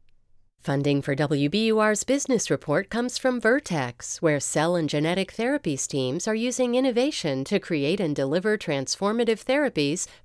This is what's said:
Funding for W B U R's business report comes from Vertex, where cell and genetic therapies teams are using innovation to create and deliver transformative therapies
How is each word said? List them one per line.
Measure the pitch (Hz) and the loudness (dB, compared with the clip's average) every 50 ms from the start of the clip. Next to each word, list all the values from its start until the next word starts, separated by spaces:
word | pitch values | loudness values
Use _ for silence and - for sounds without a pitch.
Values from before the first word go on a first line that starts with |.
| _ - - _ _ _ - - - _ _ _ | _ -20 -20 _ _ _ -20 -20 -20 _ _ _
Funding | - - 139 139 139 143 143 139 - | -6 -2 -2 0 2 2 2 2 0
for | - 139 | -2 -2
W | 131 151 143 156 139 143 143 | 0 0 0 2 2 0 2
B | 170 208 220 220 | 2 2 2 2
U | 220 214 | 2 2
R's | 214 214 214 208 - | 2 2 2 0 0
business | - 262 277 - - 262 196 - - | 0 0 0 0 0 0 0 2 0
report | 156 135 - - 143 170 196 - | -2 -2 0 0 0 0 0 -2
comes | - 226 240 247 - - | -4 -4 -4 -4 -4 -2
from | - 254 254 240 | 0 0 0 2
Vertex, | - 220 247 294 - - 185 151 131 120 - - - - - - | 2 2 2 2 0 -2 -2 -2 -2 -4 -6 -10 -12 -12 -8 0
where | 180 160 147 139 | 2 2 2 2
cell | - - - 156 151 170 180 | 0 0 0 2 2 2 2
and | 175 156 143 | 2 0 0
genetic | - 147 151 165 180 196 190 - | 0 0 0 0 0 0 -2 -4
therapies | - - 226 247 285 285 - 170 139 131 - | -4 -4 -2 0 0 -2 -2 -2 -4 -4 -4
teams | - - 139 131 127 135 175 - 220 | -4 -2 -2 -2 0 -2 -2 -2 -2
are | 214 | -2
using | 220 233 254 240 - 254 247 233 | 0 0 -2 0 0 0 2 2
innovation | 254 262 269 226 233 254 302 - - - 160 135 131 135 | 2 2 2 2 2 2 0 0 -2 -2 -2 -2 -2 -2
to | - 208 190 | 0 -2 -2
create | - - 180 147 139 143 185 208 | 0 0 -2 0 2 0 0 0
and | 196 156 143 | 0 0 0
deliver | 143 139 135 147 185 180 214 214 214 | 0 0 0 0 0 0 0 -2 -2
transformative | - - 143 139 135 - - - 190 202 220 233 240 226 220 208 - | -2 -2 -2 -2 -2 -4 -4 -2 -2 0 0 0 0 0 0 -2 0
therapies | - 262 294 302 240 - 160 143 139 156 185 - - - - - | 0 0 2 2 0 0 0 0 0 0 -2 -6 -8 -10 -20 -12